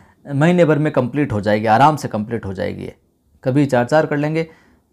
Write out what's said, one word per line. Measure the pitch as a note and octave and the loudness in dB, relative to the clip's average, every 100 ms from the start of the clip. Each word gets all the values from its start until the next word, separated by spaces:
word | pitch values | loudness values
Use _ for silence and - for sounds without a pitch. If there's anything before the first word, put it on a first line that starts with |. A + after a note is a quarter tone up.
| _ _ - | _ _ -8
महीने | C#3 D#3+ F3+ D#3 | 0 2 4 4
भर | D3+ | 2
में | D3+ | 0
कंप्लीट | C#3 B2 C#3 C#3+ | 0 -2 -2 -2
हो | G#2 | -2
जाएगी, | G2+ G#2+ A2 | 0 0 4
आराम | A#2 C#3+ D3+ | 4 4 2
से | B2 | -4
कंप्लीट | A2 G#2+ A#2 G2 | -6 -6 -6 -6
हो | |
जाएगी। | F#2 F#2+ F#2+ F#2+ - _ _ _ _ | -6 -6 -8 -12 -16 _ _ _ _
कभी | C3+ C3 C#3+ | -2 0 2
चार | B2 A#2+ | 0 2
चार | D3+ D#3 | 0 0
कर | D3 | -2
लेंगे, | D3 D#3+ D#3+ - _ _ _ | -4 -4 -6 -10 _ _ _